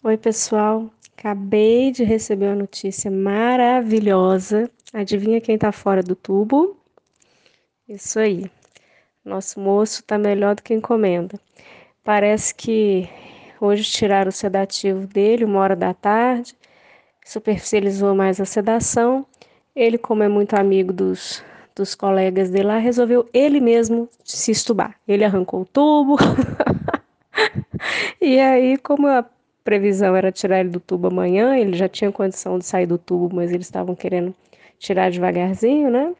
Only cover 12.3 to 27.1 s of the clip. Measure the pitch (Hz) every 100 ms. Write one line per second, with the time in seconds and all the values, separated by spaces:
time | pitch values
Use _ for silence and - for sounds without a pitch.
12.3 | 214 - - - 220 214 190 180 - -
13.3 | - - - 202 208 220 - 214 196 190
14.3 | 190 208 190 196 - 202 190 190 202 202
15.3 | 233 220 196 196 190 180 185 202 214 240
16.3 | 247 240 - _ _ _ _ _ _ _
17.3 | - 214 208 - 214 202 196 202 196 190
18.3 | 190 190 - 208 226 226 - 240 262 269
19.3 | _ - _ _ - 233 233 233 214 208
20.3 | 208 208 208 196 190 185 185 190 185 -
21.3 | - - - - - 196 - 202 190 190
22.3 | 185 190 185 202 214 226 240 240 247 233
23.3 | 247 294 285 240 233 226 233 233 _ -
24.3 | - - 214 - 208 - - - 202 208
25.3 | 190 185 190 185 - 302 302 277 285 -
26.3 | - 262 - - 196 - - _